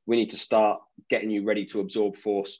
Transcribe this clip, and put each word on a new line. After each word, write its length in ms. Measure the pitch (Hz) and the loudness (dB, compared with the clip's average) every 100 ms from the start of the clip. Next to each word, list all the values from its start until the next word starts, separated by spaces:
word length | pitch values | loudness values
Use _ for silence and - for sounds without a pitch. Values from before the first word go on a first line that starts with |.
| - | 0
we 100 | 117 | 0
need 140 | 110 | 0
to 80 | 107 | -4
start 440 | - 110 104 104 - - _ | 0 4 4 2 -6 -20 _
getting 200 | 117 107 | -2 0
you 140 | 104 | -2
ready 220 | 101 104 98 | 0 -2 -2
to 140 | 107 | -6
absorb 360 | 98 110 104 98 | -4 -2 -2 -2
force 440 | 107 101 98 - | -2 -2 -2 -10